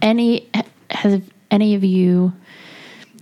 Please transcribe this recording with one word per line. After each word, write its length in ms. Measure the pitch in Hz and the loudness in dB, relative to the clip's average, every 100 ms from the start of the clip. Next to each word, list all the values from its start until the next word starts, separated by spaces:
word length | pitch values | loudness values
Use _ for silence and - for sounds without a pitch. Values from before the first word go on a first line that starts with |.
any, 480 | 214 233 233 233 - 214 - _ - | -2 0 0 -2 -4 -8 -8 _ -14
have 320 | - 208 196 190 - - | -4 -2 -2 -4 -16 -4
any 240 | 208 214 202 | -2 0 0
of 100 | 190 | 0
you 480 | 185 180 180 180 180 - - - - - - - - | 2 2 2 0 -4 -14 -20 -20 -20 -20 -20 -20 -20